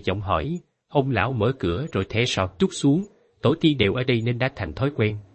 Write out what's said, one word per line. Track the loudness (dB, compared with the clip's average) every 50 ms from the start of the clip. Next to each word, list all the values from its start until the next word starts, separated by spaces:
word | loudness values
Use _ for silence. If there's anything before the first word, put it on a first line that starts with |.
| 0
giọng | -2 -4 -2
hỏi. | -2 0 0 0 0 -2 -6 -8 -10 _ _ _ _ _
Ông | 0 0 0 2
lão | 2 0 0 0
mở | 0 0 0 0 0 0
cửa | -2 -2 -2 -2 -4 -4
rồi | -2 -2 -2 -2
thẻ | 0 0 0
sọt | 0 0 -2 -2 -2 0 0
trút | 0 0
xuống. | 0 2 2 2 2 2 0 -6 _ _ _ _ _ _
"Tổ | 0 0 2 4
tiên | 4 2 4 4
đều | 2 2 2
ở | 0 0
đây | 0 0 0 0
nên | 0 -2 -2
đã | -2 -4 -4
thành | -6 -8 -8
thói | -4 -2 -4 -2 0
quen, | 0 0 0 -2 -4 -10 -16